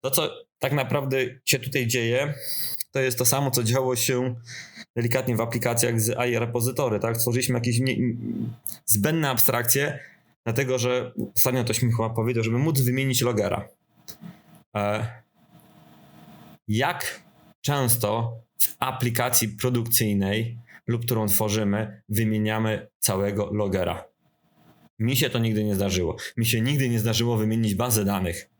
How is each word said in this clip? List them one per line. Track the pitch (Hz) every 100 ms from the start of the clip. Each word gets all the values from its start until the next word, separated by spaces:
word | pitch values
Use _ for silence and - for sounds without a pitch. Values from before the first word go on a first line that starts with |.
To, | 135
co | 135 151 - - _
tak | 139
naprawdę | 143 131 147 135 131 123 - -
się | 135
tutaj | 131 135 120
dzieje, | 123 117 123 151 147 - - - - -
to | 139
jest | 131 120
to | 120
samo, | 135 139
co | 127
działo | 113 127 131 123
się | - 123 127 120 - - - - - -
delikatnie | 117 131 127 113
w |
aplikacjach | 117 123 123 117 120 113
z | 107 -
A | 123
I | 113
repozytory, | 117 120 117 131 135 104
tak? | 113 117
Stworzyliśmy | 123 120 131 123
jakieś | 117 113
nie, | 135 - 123 117 - - 117 - - - -
zbędne | 202 196 160 147
abstrakcje, | 123 - 120 117 135 147 139 - - _ _
dlatego | - 117 135 127
że | 123 123 - - - -
ostatnio | 131 127
ktoś | 117 110
mi | 120
chyba | 117 113
powiedział, | 117 113 117
żeby | 110 117
móc | 151 139
wymienić | 123 127 135 120
logera. | 120 107 98 90 - _ _ _ - - - - _ - _ 104
E, | 104 107 113 - _ _ _ - _ - - - - - - - - - -
jak | 107 143 175 - - - _ - _ -
często | 143 123 117 104 113 117 - - -
w | - -
aplikacji | 131 127 120 117 123 123 110
produkcyjnej | - 127 123 113 117 110 101 95 107 117 117 - - -
lub | 117 117
którą | 117 107
tworzymy, | 98 107 104 104 101 104 - -
wymieniamy | 104 110 110 107 110 110 104 - _
całego | - 95 101 101 101
logera? | 104 101 95 87 87 - _ _ _ _ _ - _ _ _
Mi | 113 135
się | 135
to | 120
nigdy | 113 107
nie | 107 98
zdarzyło. | 98 92 85 80 - -
Mi | 117
się | 120
nigdy | 120 143 131
nie | 117
zdarzyło | 110 107 117 113
wymienić | 107 113 110 98
bazy | 123 110 98
danych. | 101 90 - -